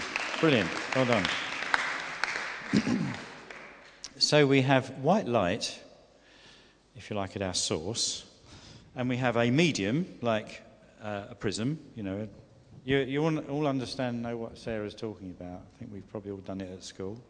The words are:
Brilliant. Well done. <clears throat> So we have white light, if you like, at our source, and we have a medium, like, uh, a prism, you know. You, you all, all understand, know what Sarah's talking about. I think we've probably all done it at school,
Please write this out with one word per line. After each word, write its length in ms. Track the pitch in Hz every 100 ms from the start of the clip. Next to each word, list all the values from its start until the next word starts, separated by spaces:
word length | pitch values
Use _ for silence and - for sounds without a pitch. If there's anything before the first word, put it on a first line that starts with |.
| - - - -
Brilliant. 300 | 160 123 87 - - 127
Well 100 | 123
done. 200 | 113 85 - - - - - - - - - - - - - - 69 - - -
<clears throat> 40 | - - - - - - - - - - -
So 300 | - 147 139
we 140 | 135
have 300 | 131 131 - -
white 280 | 135 208 120
light, 500 | 120 87 110 - - - - - _ - - - - - _ _ -
if 140 | -
you 80 | 104
like, 180 | 95 101
at 60 |
our 120 | 95
source, 720 | 90 - 87 85 113 - - - - - - - - - 131
and 140 | 127
we 80 | 123
have 180 | 127 117
a 160 | 120
medium, 560 | 131 175 104 98 139 185 -
like, 400 | 120 107 107 - - - - -
uh, 220 | 107 101 104
a 40 | 113
prism, 420 | 113 90 117 156 - 113
you 80 |
know. 220 | 98 98 107 - - - - - 127
You, 140 | 139
you 220 | 127 143
all, 160 | 160 156 -
all 180 | 143 151
understand, 540 | 135 120 - 127 120
know 140 | 117 117
what 200 | 113 -
Sarah's 380 | - 110 104 101
talking 360 | 113 98 95
about. 280 | 85 90 90
I 200 | 101 -
think 120 | 117
we've 180 | 101 -
probably 200 | 110 101
all 60 | 98
done 240 | 92 95
it 100 | 92
at 100 | 92
school, 400 | - - 95 117